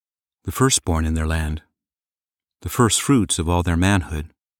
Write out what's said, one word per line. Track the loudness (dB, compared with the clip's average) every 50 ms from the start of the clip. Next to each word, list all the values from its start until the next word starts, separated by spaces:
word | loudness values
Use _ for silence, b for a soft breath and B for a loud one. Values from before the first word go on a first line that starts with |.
| _ _ _ _ _ _ _ _ -12
the | -10
firstborn | -4 0 0 0 0 0 -2 -2 -2 0 0
in | 0 -2
their | -2 -2 -2
land, | -2 -2 -2 -4 -6 -8 -10 _ _ _ _ _ _ _ _ _ _ _ _ _ _ _ _ _ _ _ -12
the | -8
first | 0 2 2 2 2 0
fruits | 0 2 2 2 2 2 -2 -2
of | 0 0
all | 0 0 2
their | 0 0
manhood. | 2 2 2 2 0 0 -2 -6 -8 -8 -8 _ _ _ _ _ _